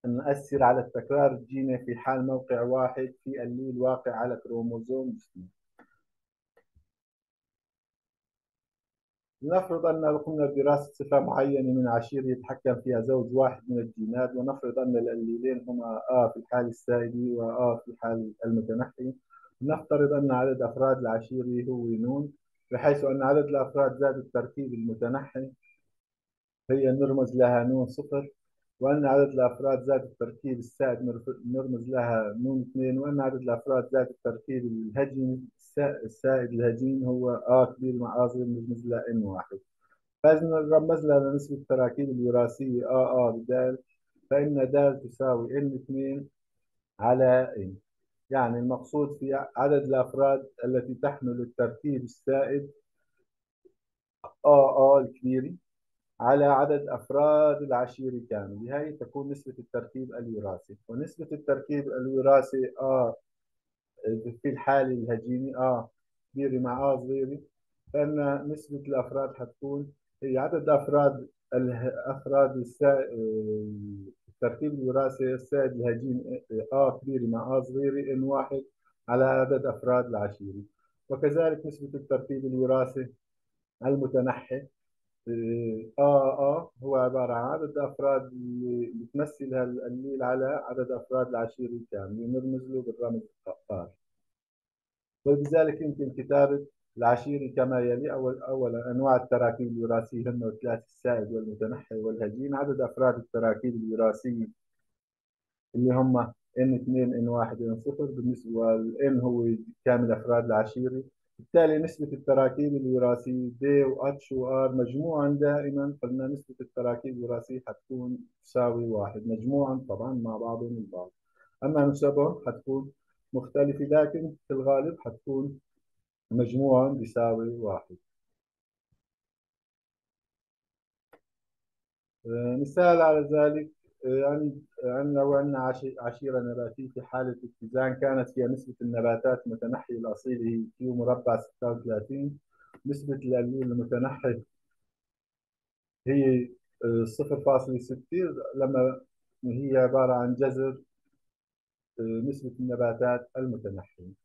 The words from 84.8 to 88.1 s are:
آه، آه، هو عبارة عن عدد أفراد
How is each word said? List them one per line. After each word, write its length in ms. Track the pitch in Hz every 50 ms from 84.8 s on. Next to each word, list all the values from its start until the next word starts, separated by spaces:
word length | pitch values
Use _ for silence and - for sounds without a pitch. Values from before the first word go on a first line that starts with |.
| _ _ _ _ _ _ _ _ _ 113 117 117 113 113 117 117 117 113 110 110 113 - _ -
آه، 360 | 143 143 143 139 135 135 - -
آه، 320 | 139 139 147 165 170 - _ 123 127
هو 120 | 139 139
عبارة 380 | 131 127 127 127 131 123 120 120
عن 100 | 117 120 131 147
عدد 240 | 160 160 143 -
أفراد 440 | 147 139 143 143 - 139 139